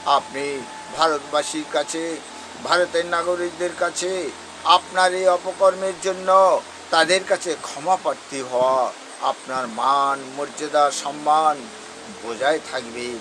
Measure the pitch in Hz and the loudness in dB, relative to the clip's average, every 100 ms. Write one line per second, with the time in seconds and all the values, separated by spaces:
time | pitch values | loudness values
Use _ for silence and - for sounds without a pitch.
0 | 143 139 - 135 143 139 120 - - 147 | 4 2 2 -6 -4 -6 -10 -14 -10 2
1 | 160 147 143 147 147 156 151 156 147 165 | 2 2 0 -2 -2 -6 -2 -4 -2 -4
2 | 165 156 - - - - 120 170 175 170 | -4 -6 -10 -16 -16 -10 0 2 2 0
3 | 175 170 170 175 175 170 175 165 175 165 | 0 0 0 -2 -2 -2 -6 -2 -2 -2
4 | 180 190 143 - - - 160 175 - 185 | -4 -4 -6 -8 -16 -6 4 4 4 2
5 | 185 180 185 180 185 185 190 185 190 175 | 4 4 2 2 -2 4 4 4 -4 -2
6 | 190 185 190 190 190 147 - - - 165 | -4 -2 4 6 8 4 -2 -16 0 4
7 | 160 185 190 180 175 147 - 143 160 185 | 4 2 2 0 0 -6 -8 -6 0 0
8 | 160 135 - 139 127 123 127 131 113 - | 0 -4 -8 -8 -2 2 4 4 0 -4
9 | - - 135 - 135 131 123 113 127 139 | -16 -4 -2 -2 -6 -4 -4 0 2 4
10 | 139 139 131 135 143 - 151 147 143 135 | 2 0 -6 -8 -8 -6 0 4 4 2
11 | 147 147 147 156 156 143 117 - - - | -6 -2 4 4 4 2 -8 -14 -16 -16
12 | - 101 113 113 135 156 - 131 117 120 | -16 -12 -10 0 0 0 -2 -8 -8 -8
13 | 120 117 | -8 -8